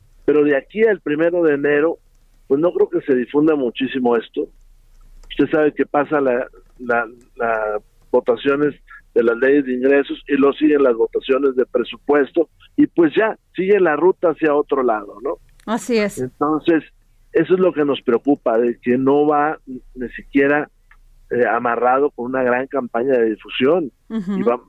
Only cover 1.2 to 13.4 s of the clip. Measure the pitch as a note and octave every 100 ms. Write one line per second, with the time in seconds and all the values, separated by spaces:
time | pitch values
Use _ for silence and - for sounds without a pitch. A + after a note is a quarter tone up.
1.2 | E3+ F3 D#3+ C#3+ C#3+ D3 D#3+ - _ _
2.2 | _ _ - C#3 F3 F#3+ G#3 E3+ - B2+
3.2 | A#2+ D3 D#3+ D3 A#2+ - C3 C3 A#2+ A#2
4.2 | - C#3+ D3+ _ - _ _ - - -
5.2 | - - C#3 D#3 D3+ - - C#3+ C#3 D3+
6.2 | C3+ B2 C3 - - - B2 A#2+ A2+ B2
7.2 | _ - A#2 A2 G#2+ G#2+ - _ _ B2
8.2 | - A#2 C#3 C#3+ D3 - _ - _ A#2
9.2 | A#2 A#2 C3 D3 C3 B2+ C3+ C#3+ C#3 D#3
10.2 | - C#3 C#3 B2+ D3+ C#3+ C3 A2+ A2+ A2
11.2 | - C3 C#3 B2+ A#2 B2 A2+ A#2+ - D3
12.2 | C3 E3+ D#3 _ _ - D4 - D#3+ D#3
13.2 | A3 -